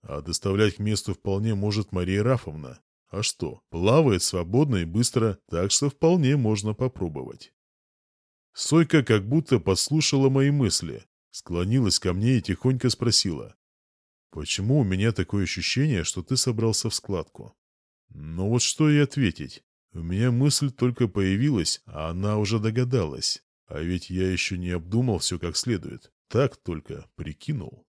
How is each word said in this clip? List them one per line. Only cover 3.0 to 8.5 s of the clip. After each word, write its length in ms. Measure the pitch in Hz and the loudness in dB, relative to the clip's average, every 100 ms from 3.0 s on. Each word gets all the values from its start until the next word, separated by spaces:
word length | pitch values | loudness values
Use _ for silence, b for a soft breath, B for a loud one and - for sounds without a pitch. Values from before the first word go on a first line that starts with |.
| _ | _
А 140 | 95 | -6
что, 380 | - - 78 - _ | -6 -4 -8 -8 _
плавает 520 | 85 95 139 147 90 | 0 4 4 4 2
свободно 540 | - 92 87 117 151 104 | 0 -2 0 2 4 2
и 80 | 82 | 0
быстро, 540 | 95 123 123 110 95 _ | 0 0 2 0 -2 _
так 220 | 82 98 | -2 0
что 180 | - 139 | 0 0
вполне 460 | - 165 180 131 143 | 2 2 4 4 2
можно 380 | 110 107 104 | 2 0 -2
попробовать. 800 | 107 127 - 87 71 64 55 - _ _ _ _ _ _ _ _ _ _ | -2 -4 -2 -6 -6 -12 -14 -20 _ _ _ _ _ _ _ _ _ _